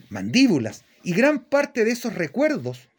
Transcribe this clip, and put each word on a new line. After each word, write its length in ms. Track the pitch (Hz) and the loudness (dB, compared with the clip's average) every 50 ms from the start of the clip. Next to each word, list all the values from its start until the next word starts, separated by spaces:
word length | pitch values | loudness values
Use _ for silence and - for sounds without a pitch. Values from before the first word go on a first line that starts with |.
| - _ | -20 _
mandíbulas, 720 | 101 104 92 104 123 - 277 254 185 143 110 107 - - - _ _ _ _ | -10 -8 -8 0 2 4 4 4 4 2 0 -4 -8 -12 -18 _ _ _ _
y 80 | 175 175 | -4 0
gran 320 | 185 247 285 302 285 - | 2 2 2 2 0 -4
parte 400 | _ - 277 285 285 - 247 214 | _ 0 0 0 0 -2 0 0
de 80 | 220 247 | 0 0
esos 220 | 240 - 233 196 | -2 -6 -8 -6
recuerdos 760 | 165 170 147 - 226 294 311 302 202 123 123 127 - - _ _ | -4 -6 -6 -2 0 0 0 0 -2 -4 -8 -8 -10 -16 _ _